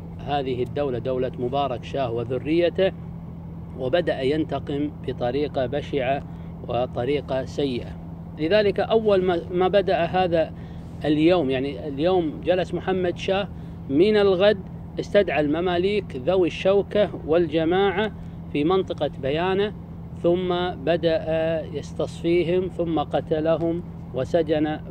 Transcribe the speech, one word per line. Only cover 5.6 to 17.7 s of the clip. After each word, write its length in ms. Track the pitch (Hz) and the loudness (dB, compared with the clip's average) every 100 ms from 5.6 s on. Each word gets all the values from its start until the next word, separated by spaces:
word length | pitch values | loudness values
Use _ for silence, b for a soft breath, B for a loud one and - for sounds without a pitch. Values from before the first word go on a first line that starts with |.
| 127 | -2
بشعة 580 | 143 - 143 123 139 - B B B - | -2 -2 -2 0 -2 -4 B B B -4
وطريقة 800 | 120 131 127 123 143 - 131 123 | -2 -2 -2 -2 -2 -2 -4 -2
سيئة. 420 | - 139 120 - - - - - - | -2 -2 -2 -6 -10 -12 -12 -12 -4
لذلك 400 | 156 214 202 202 | 2 4 4 2
أول 440 | - 226 214 196 | 2 4 6 4
ما، 160 | 185 170 165 | 4 0 0
ما 160 | 180 185 | 2 4
بدأ 380 | 202 190 165 165 | 4 4 2 2
هذا 460 | 180 185 170 156 - B B B B 147 | 2 2 2 0 -4 B B B B 0
اليوم، 440 | 151 160 180 131 | 4 6 6 2
يعني 380 | 131 139 135 156 | 0 -2 -4 -6
اليوم 540 | 139 165 185 160 - | 0 2 2 2 -2
جلس 300 | - 185 165 | 0 0 0
محمد 440 | 170 180 190 180 170 | -4 -2 0 0 -2
شاه، 300 | - 190 196 B B B - | -2 -2 -2 B B B -2
من 280 | 139 202 214 | 4 6 6
الغد 400 | 202 180 202 214 - - - - | 4 6 4 4 -4 -12 -8 -8
استدعى 400 | - 208 180 143 | 2 4 4 2
المماليك 760 | 147 160 185 175 190 208 180 135 | 2 0 0 2 2 0 -2 -4
ذوي 320 | 131 190 165 | 0 2 2
الشوكة 640 | - 190 202 185 208 202 - 147 | 2 2 2 2 2 2 0 2
والجماعة 840 | 165 165 160 160 | 2 4 2 2